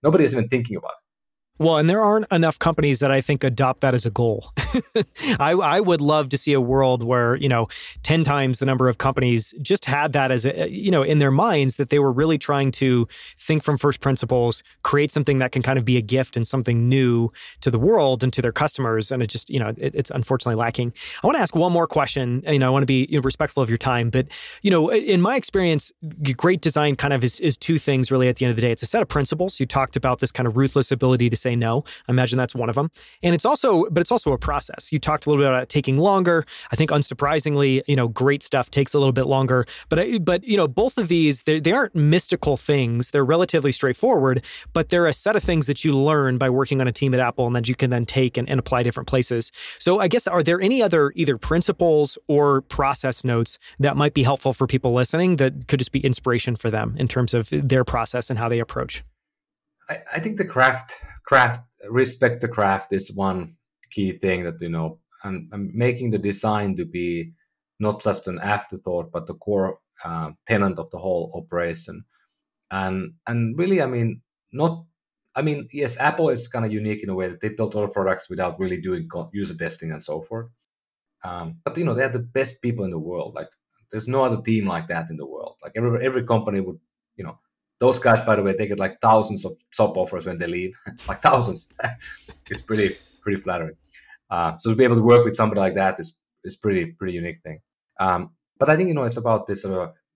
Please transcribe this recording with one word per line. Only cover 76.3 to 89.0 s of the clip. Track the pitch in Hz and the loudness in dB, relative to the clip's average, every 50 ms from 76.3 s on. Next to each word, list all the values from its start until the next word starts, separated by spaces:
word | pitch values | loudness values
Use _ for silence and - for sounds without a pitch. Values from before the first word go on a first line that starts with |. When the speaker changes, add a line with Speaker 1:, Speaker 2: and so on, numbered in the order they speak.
Speaker 1:
is | - 117 - - | 0 -2 -4 -6
kinda | - 120 113 107 | -6 -4 -4 -4
unique | 107 107 107 107 107 107 - | -4 -4 -4 -4 -4 -6 -6
in | 98 | -6
a | 95 | -4
way | 92 92 92 | -4 -4 -6
that | 87 - | -6 -6
they | - 107 | -8 -6
built | 107 - 110 101 - | -4 -4 -4 -2 -2
all | 107 104 98 | -2 -4 -2
products | - 101 95 95 92 - - - | -2 -2 0 0 -2 -2 -6 -8
without | 90 85 92 87 85 92 | -6 -4 -4 -4 -4 -4
really | 95 92 90 85 | -4 -4 -4 -4
doing | 82 95 92 85 80 - | -4 -4 -6 -6 -6 -8
co-, | 85 87 85 - - | -10 -10 -10 -10 -8
user | 101 98 85 82 | -8 -8 -8 -8
testing | 80 85 82 - - 85 80 78 | -8 -8 -8 -8 -10 -10 -10 -10
and | 76 - | -10 -10
so | - 76 80 80 | -10 -10 -10 -10
forth. | - 117 113 117 120 - _ _ _ _ _ _ _ _ _ _ _ _ _ - | -10 -12 -12 -12 -14 -18 _ _ _ _ _ _ _ _ _ _ _ _ _ -14
Um, | 90 87 87 87 82 - - _ | -12 -12 -10 -12 -12 -14 -12 _
but, | - - | -8 -6
you | 165 175 | -4 -4
know, | 143 110 | -2 -2
they | 120 135 | -2 -2
are | 131 | -2
the | 117 123 | -2 -4
best | 120 - - 135 135 131 - - - | -6 -4 -4 -4 -4 -4 -6 -6 -6
people | 120 117 117 98 | -6 -4 -4 -6
in | 92 | -6
the | 85 80 | -6 -8
world. | 78 87 90 85 71 - - | -8 -8 -8 -8 -10 -10 -12
Like, | 78 78 - _ _ _ _ _ _ _ _ | -14 -14 -14 _ _ _ _ _ _ _ _
there's | - 110 113 123 | -12 -10 -6 -2
no | 127 135 131 | 0 0 2
other | 127 113 104 - | 0 0 -2 -2
team | 113 113 110 101 | 0 0 0 0
like | 95 87 82 82 - | 0 -2 -4 -4 -6
that | 85 85 82 82 | -6 -6 -6 -8
in | 80 | -10
the | 73 71 | -12 -12
world. | 69 71 71 - - - _ 78 | -12 -14 -14 -14 -16 -16 _ -20
Like, | 85 - | -12 -6
every, | 110 120 120 117 - 123 | -4 -2 0 0 0 0
every | 131 131 127 120 | -2 -2 -2 0
company | 120 117 107 107 107 101 95 | 0 0 0 0 -2 -4 -4
would, | 92 92 87 - _ _ _ _ _ _ _ | -4 -6 -10 -14 _ _ _ _ _ _ _
you | - 92 | -16 -16
know, | 78 - _ _ _ _ _ _ _ _ _ | -16 -16 _ _ _ _ _ _ _ _ _
those | 123 127 127 123 | 2 2 2 4
guys, | - 127 113 113 | 4 4 4 4
by | - 113 107 | 4 2 2
the | 104 98 | 2 2
way, | 98 95 95 | 0 0 0
they | 107 | -2
get, | 98 101 98 | -4 -2 -2
like, | 95 92 - - | -4 -4 -4 0